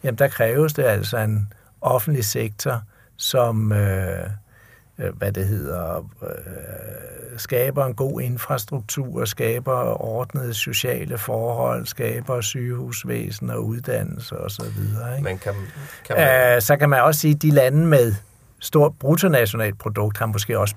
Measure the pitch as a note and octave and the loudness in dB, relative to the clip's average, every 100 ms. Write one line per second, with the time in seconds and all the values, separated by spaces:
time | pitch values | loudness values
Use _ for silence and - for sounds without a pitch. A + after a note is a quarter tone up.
0 | C3+ A2 C#3 - A2+ B2+ D#3 D3+ C3 G#2 | -4 2 0 2 2 4 2 2 2 2
1 | G2 A#2 A2 G#2+ G2+ - _ _ B2+ B2+ | 0 -2 0 0 -2 -8 _ _ 0 0
2 | - C#3+ G#2+ A#2+ A2+ G#2 C#3+ A#2+ G#2+ _ | 2 0 0 -2 -4 -4 -4 -4 -6 _
3 | _ _ - C3 A#2+ A2 G#2+ G#2 G2+ F#2+ | _ _ 0 2 2 2 2 2 2 2
4 | F#2 F2+ F2 G#2 _ _ _ _ _ - | -2 -4 -6 -10 _ _ _ _ _ -8
5 | F#2 - G2+ G2+ F#2+ G#2 C#2 F2 E2 E2+ | -8 -4 -4 -2 -2 -2 -4 -6 -6 -8
6 | - - G1+ G1+ F2 - - - - - | -10 -14 -12 -12 -14 -16 -14 -14 -14 -16
7 | - - A#2+ A#2+ - B2 C3 C#3 C3 A2+ | -16 -18 -18 -14 -2 0 2 0 -2 0
8 | C3+ A#2+ B2 B2 - C3 - C#3 G#2+ - | -2 -2 -4 -4 -4 -4 -4 -8 -6 -6
9 | B2+ A#2 A2+ - A#2 A#2 B2+ B2+ A#2+ A2 | -4 -4 -4 -2 -2 -2 -2 -2 0 -2
10 | A2+ A2 B2 C#3 B2 G#2+ - A#2+ B2+ A#2+ | -4 -4 -4 -6 -6 -6 -4 -2 -2 -4
11 | - A#2+ - A2+ A#2 A#2+ B2 A#2+ A2+ - | -4 -8 -4 -2 -2 0 -2 -2 -6 -6
12 | A#2 A2+ A#2+ B2 A2 C3+ A#2+ B2 B2+ A#2+ | -4 -4 -4 -4 -4 -4 -6 -6 -8 -8
13 | - A#2+ G#2 G#2+ B2 A#2 A2 A#2 B2 A2+ | -6 -6 -6 -6 -6 -4 -4 -6 -4 -4
14 | G2+ - - - G1+ G2+ A2 G2+ G2+ G#2+ | -4 -8 -10 -8 -8 -8 -10 -6 -4 -4
15 | A#2+ C3 C3+ F#2+ G#2 G2+ G2 - C#3+ - | -4 -4 -4 -4 -6 -8 -10 -14 -16 -18
16 | - - D3 C3 B2 A#2+ A2 D3 D3 C3+ | -4 2 6 6 8 6 4 4 6 6
17 | C3 D3+ D#3 D3 D#3 C#3+ C3 D3 E3 D3 | 6 4 4 4 6 6 6 6 6 6
18 | A#2+ G2+ - _ _ _ - D3+ C#3+ D3 | 4 0 -6 _ _ _ 0 4 4 4
19 | C3+ E3+ F#3+ C#3 A2 A2+ G#2+ G2+ A2 G2+ | 2 4 6 4 2 0 -2 -2 -6 -2
20 | G#2+ G#2 A2+ G#2 - G#2+ G2+ | -2 0 -2 -2 -2 0 0